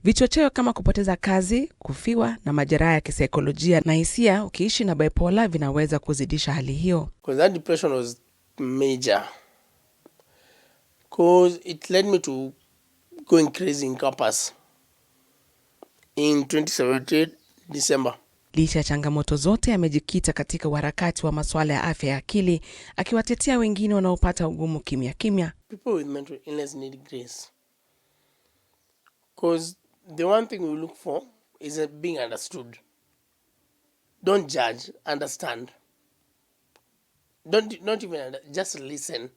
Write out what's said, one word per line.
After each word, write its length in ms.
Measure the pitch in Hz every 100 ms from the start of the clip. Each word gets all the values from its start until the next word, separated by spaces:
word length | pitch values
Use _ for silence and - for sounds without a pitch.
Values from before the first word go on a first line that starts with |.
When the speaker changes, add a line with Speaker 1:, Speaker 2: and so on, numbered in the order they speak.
Speaker 1:
Vichocheo 460 | 190 202 247 320 294
kama 240 | - 247
kupoteza 420 | 226 - - 190 180
kazi, 560 | 196 190 185 233 285 _
kufiwa 580 | - 139 - 233 233 233 160
na 80 |
majeraha 400 | 147 143 151 165
ya 80 | 156
kisaikolojia 800 | - - 135 156 143 151 160 170 160
na 80 |
hisia 520 | 160 165 - 226 196 214
ukiishi 380 | - 196 -
na 120 | 208 151
bipolar 540 | 151 - 175 202 226
vinaweza 500 | 165 143 143 151 147
kuzidisha 540 | - 139 131 151 -
hali 200 | 147 131
hiyo. 360 | 139 180 170 151 - -
Speaker 2:
'Cause 160 | 135
that 120 | 185
depression 380 | 175 - 160 160
was 260 | 131 120 120 _ _ _ -
major. 680 | 131 131 139 131 127 98 - - _ _ _ _ _ _ _ _ _ _ _ _ _ _ _ _ _
'Cause 500 | - 170 180 180 175
it 260 | - 160 -
led 160 | 185 196
me 140 | 190
to 320 | 151 131 135 - _ _ _ _ _ - -
going 200 | 165 151
crazy 360 | - 185 143 139
in 100 | 127
campus 580 | 139 - 113 110 - - _ _ _ _ _ _ _ _ _ _ _ _ - _ _ -
in 300 | 147 147 135
twenty 260 | 156 156
seventeen 560 | - 123 131 131 151 165 - _ _ -
December. 480 | 147 - 139 127 - _ _ _
Speaker 1:
Licha 260 | 156 160 160
ya 40 |
changamoto 520 | 147 147 147 151 143 147
zote, 380 | 151 220 -
amejikita 600 | 208 165 147 - 180 -
katika 360 | 147 143 165 156
uharakati 560 | 147 147 - 175 - 156
wa 60 |
masuala 420 | 151 151 160 151
ya 100 | 143
afya 260 | 165 156 143
ya 80 | 139
akili, 440 | - 208 185 165 - - - -
akiwatetea 640 | 185 233 220 240 - 247
wengine 360 | 226 196 208
wanaopata 540 | 202 185 175 180 175 160
ugumu 320 | 160 160 151
kimya 340 | - 135 127
kimya. 400 | - 220 196 165 - _
Speaker 2:
People 200 | 208 254
with 180 | 190 143
mental 320 | 143 139 139 -
illness 300 | 147 139 143
need 240 | 135 135 135
grace. 380 | 127 120 - - _ _ _ _ _ _ _ _ _ _ _ _ _ _ _ _ _ _ -
'Cause 400 | 170 165 165 180 _ _ - 156
the 80 |
one 240 | 175 214 226
thing 100 | 208
we 160 | 165 151
look 180 | 160 -
for 260 | - 147 262 _ _ _
is, 180 | 151 151
uh, 100 | 151
being 300 | 147 170 156
understood. 580 | 120 113 - 175 120 - _ _ _ _ _ _ _ _ _ _ _ _ _ _
Don't 280 | 185 202 151
judge, 380 | 143 120 120 - - -
understand. 580 | 147 147 - 156 117 127 _ _ _ _ _ _ _ _ _ _ _ _ _ _ _ _ _ 160
Don't, 320 | 202 214 196
not 220 | 190 214
even 160 | 185 160
under-, 300 | 131 135 147
just 280 | 147 190 151
listen. 500 | 135 143 - 135 127